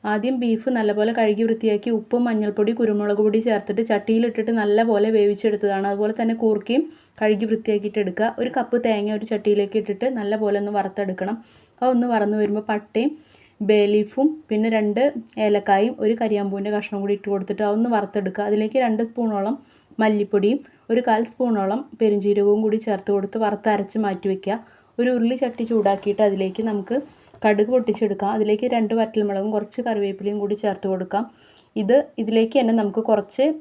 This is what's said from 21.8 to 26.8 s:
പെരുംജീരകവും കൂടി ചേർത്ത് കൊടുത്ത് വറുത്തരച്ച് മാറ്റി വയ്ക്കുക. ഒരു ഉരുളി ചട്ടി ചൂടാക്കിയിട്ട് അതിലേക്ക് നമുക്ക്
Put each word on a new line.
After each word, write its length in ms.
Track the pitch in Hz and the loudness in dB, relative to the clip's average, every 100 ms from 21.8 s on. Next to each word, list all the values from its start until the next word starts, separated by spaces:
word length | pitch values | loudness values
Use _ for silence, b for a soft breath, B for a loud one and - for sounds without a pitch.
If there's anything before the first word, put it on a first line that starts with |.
| 294 - | -6 0
പെരുംജീരകവും 580 | 220 202 202 202 202 208 220 | 2 2 2 2 4 2 2
കൂടി 140 | 220 220 | -2 -2
ചേർത്ത് 240 | 196 190 202 | -4 0 -2
കൊടുത്ത് 240 | 196 226 220 | -2 -2 -2
വറുത്തരച്ച് 520 | 202 226 202 196 220 208 | 0 0 0 -2 -2 -2
മാറ്റി 220 | 175 196 | -2 -4
വയ്ക്കുക. 320 | 190 190 220 B B B - | -4 -4 -6 B B B -2
ഒരു 100 | 247 247 | 0 2
ഉരുളി 200 | 226 254 | 0 0
ചട്ടി 220 | 254 233 226 | -4 -4 -2
ചൂടാക്കിയിട്ട് 540 | 226 202 196 202 202 214 | 2 2 0 -2 2 2
അതിലേക്ക് 360 | 196 190 190 226 | 2 -4 -2 -4
നമുക്ക് 280 | 208 | -4